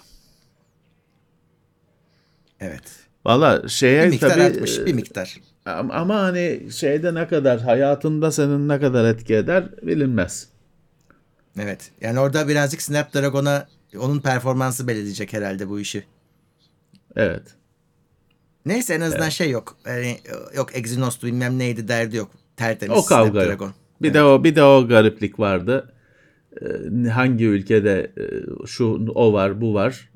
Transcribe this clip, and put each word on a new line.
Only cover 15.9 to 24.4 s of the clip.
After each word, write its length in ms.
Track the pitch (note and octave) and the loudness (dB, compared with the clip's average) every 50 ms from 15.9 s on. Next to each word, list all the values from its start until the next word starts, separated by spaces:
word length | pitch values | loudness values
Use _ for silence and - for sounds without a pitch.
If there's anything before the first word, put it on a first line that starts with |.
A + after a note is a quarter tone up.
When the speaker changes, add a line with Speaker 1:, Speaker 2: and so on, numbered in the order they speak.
| - G2+ - _ _ _ _ _ _ _ _ _ _ _ _ _ _ _ _ _ _ _ _ _ - | -10 -12 -12 _ _ _ _ _ _ _ _ _ _ _ _ _ _ _ _ _ _ _ _ _ -4
Speaker 2:
Evet. 260 | G#2 G#2+ E2+ - - - - _ _ _ _ _ _ _ _ _ _ _ _ _ _ _ _ _ _ _ _ _ _ _ | -2 -2 -2 -4 -8 -12 -18 _ _ _ _ _ _ _ _ _ _ _ _ _ _ _ _ _ _ _ _ _ _ _
Speaker 1:
Neyse, 280 | D3+ G#3 B3+ A#3+ - D#3+ | -6 -4 -4 -4 -4 -4
en 60 | D#3+ | -4
azından 220 | E3 D#3+ D3+ - | -2 -4 -2 -2
Speaker 2:
Evet. 100 | D#3+ D#3 | -4 -4
Speaker 1:
şey 180 | C#3 - F3 D3 | -2 -2 -2 -2
yok. 260 | B2 A2+ - - - _ _ | -2 -4 -8 -10 -18 _ _
Yani, 300 | A#2+ B2 B2 B2 A#2+ A#2+ - - B2 A#2 - - - - | -10 -8 -6 -6 -6 -6 -8 -12 -16 -16 -16 -16 -8 -6
yok 200 | C#3 B2+ - - | -6 -6 -4 -6
Exynos'tu 500 | B2+ A2+ A2+ B2 C3 C3 A#2+ - - A#2+ | -8 -8 -6 -4 -4 -4 -4 -4 -6 -6
bilmem 320 | A#2+ A#2+ B2 B2+ B2 B2+ B2+ | -6 -4 -4 -2 -2 -2 -2
neydi 300 | B2+ B2 A#2+ A#2 A2 A2 | -2 -4 -4 -6 -4 -4
derdi 280 | A#2 A#2 A#2 A2 A#2 | -2 -2 -2 -2 -4
yok. 140 | A2 G2 - - _ _ _ _ | -6 -8 -8 -14 _ _ _ _
Tertemiz 420 | - A#2 A2+ A2 - G#2 G2 - G#3 | -4 -4 -4 -2 -4 -4 2 2 2
Speaker 2:
O 60 | F#3+ | 4
kavga 200 | - C#3 A#2 A2+ | 4 4 6 6
yok. 80 | G#2 G2 | 4 4
Speaker 1:
Snapdragon. 380 | G2+ F#2 E2+ G2+ F#2+ G2+ G2 - _ _ _ _ _ | 2 0 0 -2 -6 -10 -12 -14 _ _ _ _ _
Speaker 2:
Bir 40 | D#3 D3+ | -2 2
Speaker 1:
Evet. 60 | C#3+ | 4
Speaker 2:
de 80 | D3+ | 6
o, 220 | D3 C#3 C3+ C3 | 8 8 8 8